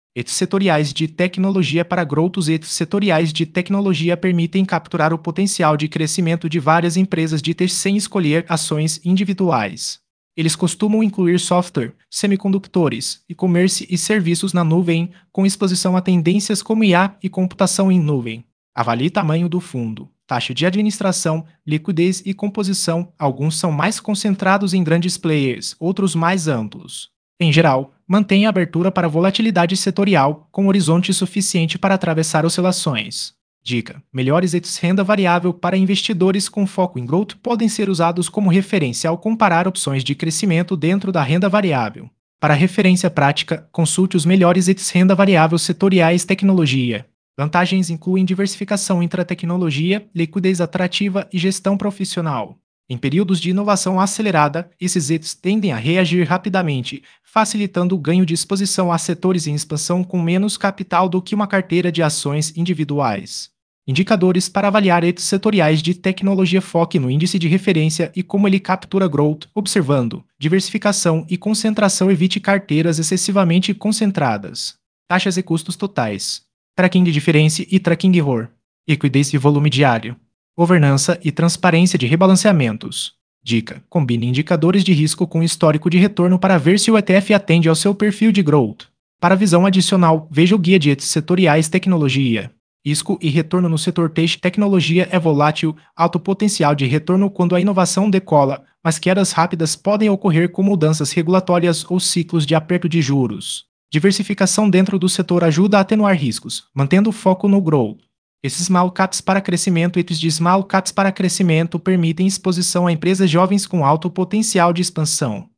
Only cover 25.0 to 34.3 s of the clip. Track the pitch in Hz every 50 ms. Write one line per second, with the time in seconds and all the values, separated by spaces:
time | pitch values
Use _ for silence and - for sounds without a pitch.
25 | 170 180 175 - - 165 156 147 139 131 117 - - - - _ 160 175 190 208
26 | 196 185 156 165 165 170 190 190 156 156 139 117 110 104 - 98 - - - -
27 | - - _ _ _ _ _ - 170 160 135 160 165 151 131 131 135 - _ _
28 | _ - 180 214 208 214 196 196 208 220 202 190 170 165 - 160 175 190 185 190
29 | 175 165 147 165 180 196 190 - 220 226 185 175 170 170 190 190 - 196 185 -
30 | 202 202 190 147 135 143 151 - - _ - 196 196 196 190 202 175 151 165 175
31 | 180 190 190 - 196 175 - 208 190 - - 175 165 156 - 180 - 190 190 185
32 | - 170 160 160 160 160 - 156 151 170 - - 180 185 180 - - 165 131 107
33 | 107 113 - - - - _ _ _ _ _ _ _ - 123 120 110 - - 143
34 | - _ - 131 127 131